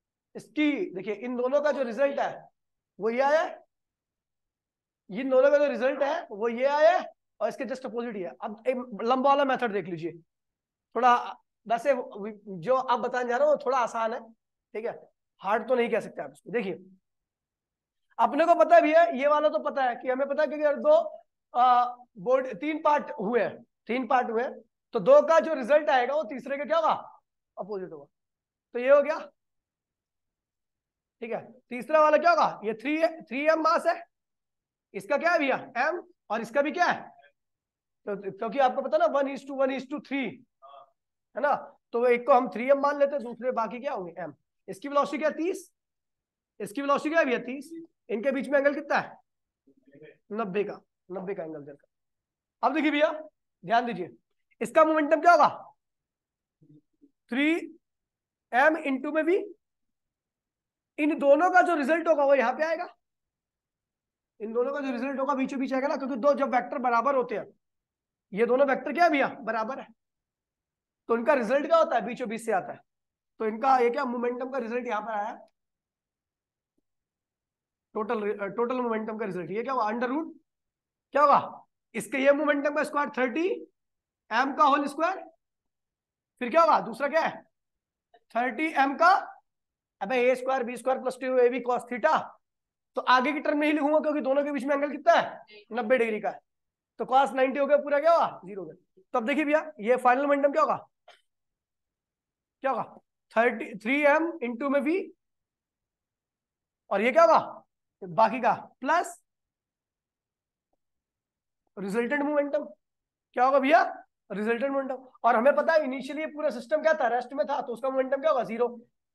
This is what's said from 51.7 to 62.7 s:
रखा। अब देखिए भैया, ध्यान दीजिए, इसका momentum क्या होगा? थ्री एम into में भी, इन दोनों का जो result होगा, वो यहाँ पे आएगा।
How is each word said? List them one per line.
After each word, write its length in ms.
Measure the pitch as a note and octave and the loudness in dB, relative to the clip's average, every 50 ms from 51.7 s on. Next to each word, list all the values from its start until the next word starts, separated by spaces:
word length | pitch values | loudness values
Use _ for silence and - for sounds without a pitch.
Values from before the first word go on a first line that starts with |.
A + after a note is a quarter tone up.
रखा। 960 | C#3 D3 _ _ _ _ _ _ _ _ _ _ _ _ _ _ _ - - A#3 | -20 -20 _ _ _ _ _ _ _ _ _ _ _ _ _ _ _ -2 -2 0
अब 60 | C4+ | 0
देखिए 180 | D#4 C#4 D#4 | 2 0 0
भैया, 380 | D4 D4 D4+ E4 D#4 D#4 - - _ _ _ _ _ _ - | 2 2 2 0 0 -2 -10 -16 _ _ _ _ _ _ -6
ध्यान 200 | E3 A3 A#3 B3 | 0 0 0 0
दीजिए, 300 | A#3+ A3+ F3 F3+ D#3 - _ _ _ _ _ _ _ _ - | 0 -6 -8 -8 -10 -12 _ _ _ _ _ _ _ _ -8
इसका 240 | A#3+ - - D#4+ D#4 | -6 0 4 4 4
momentum 360 | D#4 D#4 D#4 D#4 C#4+ D#4+ D#4 | 4 4 0 2 2 2 4
क्या 100 | D4+ F4 | 6 6
होगा? 420 | F4 D#4 C#4 F3 - - - - _ _ _ _ _ _ _ _ _ _ _ _ _ _ _ _ _ _ _ _ - - _ _ _ _ _ - _ _ _ - | 6 8 6 4 2 -2 -16 -20 _ _ _ _ _ _ _ _ _ _ _ _ _ _ _ _ _ _ _ _ -20 -20 _ _ _ _ _ -20 _ _ _ -8
थ्री 500 | A#3 B3+ C#4+ D4+ E4 F4 E4 - - - _ _ _ _ _ _ _ _ _ _ _ _ _ - - | -4 0 0 2 0 0 -4 -10 -16 -20 _ _ _ _ _ _ _ _ _ _ _ _ _ -4 2
एम 220 | A#3+ C#4 D#4 D#4 | 4 4 4 4
into 380 | D#4+ - C#4 C4+ B3 C4+ D4+ D4 | 2 -2 -4 -4 -4 -4 -4 -2
में 120 | D#4 D#4 | -2 0
भी, 300 | D#4 F4+ G#4 - - - _ _ _ _ _ _ _ _ _ _ _ _ _ _ _ _ _ _ _ _ _ _ _ _ _ _ _ _ - | 2 0 0 -2 -6 -14 _ _ _ _ _ _ _ _ _ _ _ _ _ _ _ _ _ _ _ _ _ _ _ _ _ _ _ _ -4
इन 220 | D4+ D4 D#4+ C#4 | -2 -2 -2 0
दोनों 320 | C#4 C#4 C#4 D4 F4 F#4 | 4 4 4 6 4 4
का 100 | F4+ F4+ | 4 4
जो 140 | F4+ F4+ F4 | 4 4 2
result 320 | D#4 C#4+ B3 D#4 E4+ D#4+ E4+ | 0 0 0 0 0 2 0
होगा, 180 | D#4+ C#4+ C#4+ | 2 2 4
वो 100 | C4+ C#4+ | 4 4
यहाँ 180 | C4+ A3+ A#3 A#3+ | 4 2 0 0
पे 100 | A3+ D#4 | -2 -2
आएगा। 320 | D#4+ | -2